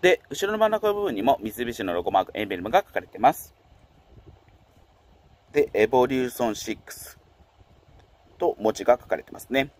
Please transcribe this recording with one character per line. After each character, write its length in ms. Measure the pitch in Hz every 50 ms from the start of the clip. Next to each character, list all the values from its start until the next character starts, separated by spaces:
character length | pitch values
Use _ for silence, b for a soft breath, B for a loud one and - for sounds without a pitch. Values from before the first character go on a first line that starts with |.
で、 200 | - 180 175 - _ _
後 160 | 147 - 196
ろ 60 | 196
の 60 | 214 214
真 80 | 220
ん 40 | 214
中 160 | 214 208 -
の 60 | 208 208
部 80 | 208 208
分 120 | 185 123
に 80 | 98 101
も 160 | 131 139 -
三 100 | - 110
菱 320 | 104 - 123 117 117 - 107
の 100 | 92 85
ロ 100 | 87 87
ゴ 80 | 95
マ 100 | 95 95
ー 40 | 92
ク、 60 | - -
エ 80 | - 107
ン 40 |
ブ 80 | 95 98
レ 60 | 87
ム 80 | 90 107
が 140 | 123 190 -
書 80 | _ -
か 60 | -
れ 80 | -
て 100 | - -
ま 160 | - - 139 156
す。 220 | - - - _ _ _ _ _ _ _ _ _ _ _ _ - - - - - _ _ _ _ _ _ _ _ _ _ _ _ _ _ _ _ _ _ _ _ _ _ _ -
で、 160 | 147 143 - -
エ 140 | 104 107
ボ 180 | 113 131 127 127
リ 200 | 127 131 131 127
ュ 0 |
ー 20 | 123
シ 100 | - -
ョ 100 | 123 113
ン 60 | 104
シ 180 | - - - 107
ッ 60 | -
ク 140 | _ - -
ス 240 | - - - - _ _ _ _ _ - _ _ _ - _ _ _ _ _ _ - - _ _ _ _ _ _
と 180 | _ - 170 - -
文 140 | 104 110 -
字 100 | - 101
が 160 | - 123 -
書 60 | -
か 80 | - -
れ 80 | - -
て 80 | -
ま 80 | - -
す 80 | - _
ね。 220 | 123 135 135 143 _ _